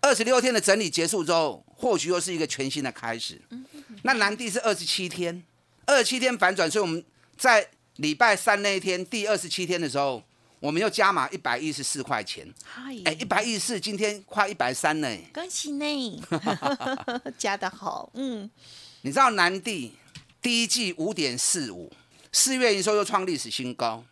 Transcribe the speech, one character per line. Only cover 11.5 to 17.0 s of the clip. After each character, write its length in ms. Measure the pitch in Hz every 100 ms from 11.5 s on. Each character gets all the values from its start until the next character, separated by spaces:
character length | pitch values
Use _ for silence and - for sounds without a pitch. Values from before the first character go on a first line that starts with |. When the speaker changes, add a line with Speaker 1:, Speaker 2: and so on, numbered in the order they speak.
| 120
Speaker 1:
一 140 | 156
十 100 | 143
四 220 | 131 143
块 180 | 123 120
钱。 240 | 98 - 80 - -
Speaker 2:
嗨。 280 | - 262 247 180
Speaker 1:
哎， 80 |
一 100 | 156
百 180 | 220 196
一 120 | 226
十 60 | 214
四， 200 | - 220
今 180 | 180 202
天 240 | 208 208
快 240 | 190 - 196
一 40 |
百 200 | 208 123
三 260 | 131 156 156
呢。 100 | 143 101 -
Speaker 2:
恭 160 | - 359
喜 220 | - 294
呢。 500 | 285 294 294 247 226 - 165 220 - 277
<laughs> 680 | 277 254 262